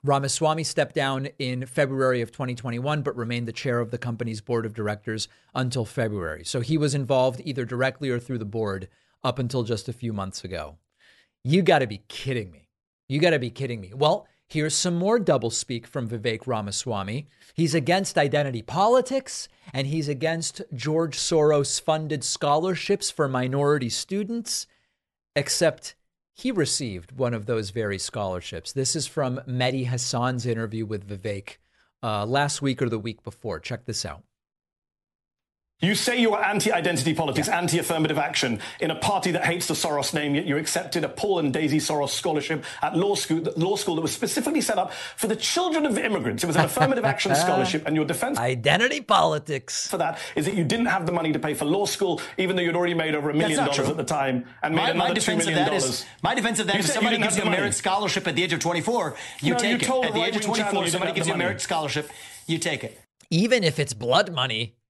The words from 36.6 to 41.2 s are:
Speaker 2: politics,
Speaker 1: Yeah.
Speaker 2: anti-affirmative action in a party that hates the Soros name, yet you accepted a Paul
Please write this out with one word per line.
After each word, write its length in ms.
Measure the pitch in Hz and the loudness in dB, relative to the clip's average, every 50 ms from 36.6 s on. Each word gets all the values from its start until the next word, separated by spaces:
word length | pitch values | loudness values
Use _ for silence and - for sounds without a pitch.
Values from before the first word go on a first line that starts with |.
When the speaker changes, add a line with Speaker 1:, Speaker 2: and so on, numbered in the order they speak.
| - 214 175 175 160 180 170 - 127 165 156 | 2 2 2 2 2 2 0 2 2 0 0
Speaker 2:
politics, 360 | 160 165 147 127 156 147 - | 0 0 0 0 0 0 2
Speaker 1:
Yeah. 100 | 185 170 | 0 0
Speaker 2:
anti-affirmative 580 | 175 165 160 170 - - 170 160 156 151 156 | 0 2 0 0 0 0 0 0 2 2 2
action 440 | 151 143 117 - - - 127 117 104 - - - - | 0 0 0 -2 -2 0 0 -2 -4 -6 -12 -6 -4
in 100 | - 156 | -2 -2
a 60 | 160 | -2
party 360 | - - 175 202 190 - 185 | 0 0 0 2 2 0 0
that 120 | 160 175 - | 0 0 0
hates 240 | 170 170 180 170 | 0 0 -2 -2
the 60 | - 160 | -2 -2
Soros 400 | 143 - 170 147 143 131 - - | -2 0 0 0 0 -2 0 -2
name, 200 | 151 147 147 143 | 0 0 2 0
yet 120 | 147 185 | 0 0
you 100 | 175 139 | 0 -2
accepted 480 | 147 156 - - 165 185 160 - 175 151 | -2 0 -2 -2 -2 -2 -2 -2 -2 -2
a 60 | 135 | -2
Paul 300 | - - | -4 -2